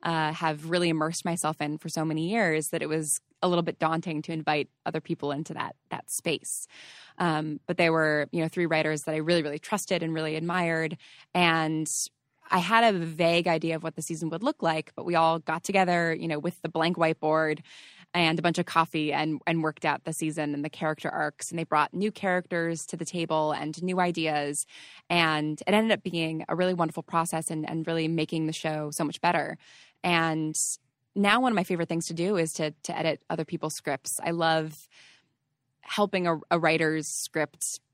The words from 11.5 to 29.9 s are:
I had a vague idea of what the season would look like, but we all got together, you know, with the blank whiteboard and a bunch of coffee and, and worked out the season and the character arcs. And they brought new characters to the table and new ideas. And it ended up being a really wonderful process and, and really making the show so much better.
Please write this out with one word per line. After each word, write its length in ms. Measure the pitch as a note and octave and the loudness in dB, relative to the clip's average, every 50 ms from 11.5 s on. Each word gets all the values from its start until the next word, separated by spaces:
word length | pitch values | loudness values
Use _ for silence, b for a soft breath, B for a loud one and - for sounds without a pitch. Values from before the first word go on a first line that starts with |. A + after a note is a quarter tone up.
| E3 E3 D#3+ D#3 D#3+ D#3 D#3+ D3+ - - - - _ _ _ _ _ _ _ - | 6 4 2 0 0 0 -2 -2 -2 -4 -4 -6 _ _ _ _ _ _ _ 0
I 80 | - F#3 | 0 2
had 240 | F3 F3 A3+ A3+ A#3 | 2 4 6 6 6
a 160 | A3+ G3+ F3+ | 6 4 4
vague 480 | E3+ E3 D#3+ D#3 F3 E3 E3+ E3+ E3+ F3+ | -2 -4 -2 2 4 4 4 4 4 2
idea 280 | E3 D#3+ D#3+ E3 E3 | 0 2 0 -2 -4
of 60 | D#3+ | -2
what 140 | D#3+ E3 - | -4 -8 -8
the 80 | - D#3+ | -8 -8
season 260 | - E3+ D#3 E3+ D#3+ | -8 -6 -4 -4 -4
would 140 | D#3+ E3 G#3 | -4 -2 -2
look 180 | C4+ D#4 _ | -2 -2 _
like, 300 | - E3 D#3 D#3+ D#3 - _ | 0 0 0 0 -4 -8 _
but 100 | - - | -10 -6
we 100 | F3 F3 | 0 4
all 240 | E3 E3 D#3+ E3 E3 | 4 6 4 4 2
got 240 | D#3+ - D#3+ E3 _ | 0 -4 -4 -4 _
together, 500 | - G3 G3 F#3+ F3+ F3 F3 E3+ E3 D#3+ | 0 2 4 4 4 4 2 2 2 0
you 140 | - - E3 | -2 -2 -4
know, 100 | D#3 D3 | -4 -2
with 240 | C#3+ F3 F3+ - | -2 -4 -6 -4
the 80 | _ F3+ | _ -4
blank 260 | - F3+ D#3+ E3+ F3+ | 0 2 2 2 4
whiteboard 680 | - E3 D#3+ D#3+ _ - D#3 D#3 D#3+ D#3+ D#3 D3+ D3 B B B B B B B B B B _ | 4 2 2 2 _ 0 2 2 2 2 0 -2 -4 B B B B B B B B B B _
and 240 | F3 E3+ D#3+ D#3+ E3 | 2 2 4 2 2
a 40 | |
bunch 180 | D3 F3 D#3+ - | 2 2 2 2
of 80 | E3+ - | -2 0
coffee 440 | - E3 E3 - - D#3+ D3+ D3+ | 2 2 2 2 0 -2 -2 0
and, 300 | C#3+ C#3 D#3 D#3 D#3 C#3 - - | 0 0 0 -2 -2 -2 -2 0
and 160 | E3 E3 D#3 | 0 2 0
worked 200 | D#3 D3+ - - | 0 -2 0 -2
out 200 | D#3 C#3+ C#3 _ | -2 -2 0 _
the 100 | - D#3+ | -8 -6
season 400 | - E3 D#3 D#3 D#3+ D3+ D3 D3 | -4 -4 -4 -2 -2 -4 -4 -4
and 100 | C#3+ C#3+ | -4 -4
the 60 | D#3 | -6
character 400 | - - - D#3 D#3 - - D3+ | -6 -2 -2 -2 -2 -2 -6 -6
arcs. 400 | - D#3+ D#3 D3+ - _ - - | -4 -2 -4 -4 -4 _ -10 -8
And 80 | - - | -6 -6
they 60 | E3 | -4
brought 300 | - - D3+ D3 - - | 0 2 2 2 2 0
new 180 | F3 G3 G#3+ | -2 -2 -2
characters 760 | G#3 - - G3 F3+ F3+ F3 _ F3+ E3+ E3 E3 E3 D#3 - - | -2 -2 -2 0 0 0 -2 _ -2 -2 0 -2 -2 -4 -6 -10
to 80 | - E3+ | -8 -8
the 80 | E3 | -8
table 460 | - - F3 E3 D#3+ D#3+ D#3 D#3 D3+ | -6 -4 -4 -2 0 0 0 0 0
and 300 | D3 - D3 D3+ D#3+ - | -2 -4 -4 -8 -8 -6
new 180 | E3+ F3+ F#3 F#3 | -4 -2 0 2
ideas. 680 | F3+ F3+ E3+ E3 D#3+ D#3 D3+ D3 D3 C#3+ D3 D3 - B B B B B B B B _ | 2 0 0 0 -2 0 0 0 -2 -2 -4 -6 -8 B B B B B B B B _
And 500 | F3 F3 E3 D#3+ D#3 D3+ D3+ D3+ D3+ - - | 2 4 4 4 4 2 0 -2 -2 -4 0
it 80 | - F#3+ | 2 4
ended 180 | G#3+ A3 A3 | 4 4 4
up 120 | G#3+ - - | 2 0 0
being 420 | F#3+ F3 E3+ E3 D#3+ D#3+ D#3 D#3 - | -4 -2 -2 -2 -2 -4 -6 -4 -4
a 80 | - | -2
really 200 | E3 F3+ F#3 F#3 | 0 0 0 2
wonderful 260 | E3+ E3+ D#3+ D#3+ - | 0 0 -2 -2 -6
process 480 | E3 - - E3+ E3 E3+ - D#3+ D#3 - | -10 -2 -2 -2 -2 0 -2 -4 -4 -4
and, 180 | E3 D#3 D3+ - | -4 -4 -4 -4
and 200 | - E3 D#3+ E3+ | -4 -4 -4 -2
really 200 | E3 E3 D#3+ D#3+ | -2 0 0 0
making 380 | E3 D#3+ D#3 - - E3 D#3+ | 0 0 -2 -2 -2 -2 -2
the 80 | D#3 D#3+ | -2 -4
show 380 | - - D#3+ D#3 D#3 D3+ D3+ | -2 -4 -4 -4 -2 -4 -6
so 120 | D3 - E3 | -4 -2 -4
much 180 | D3 E3 - | -4 -4 0
better. 360 | - F3 F3 E3 C#3+ D#3 D#3+ - B B B B B B | 2 2 2 2 0 -2 -8 -12 B B B B B B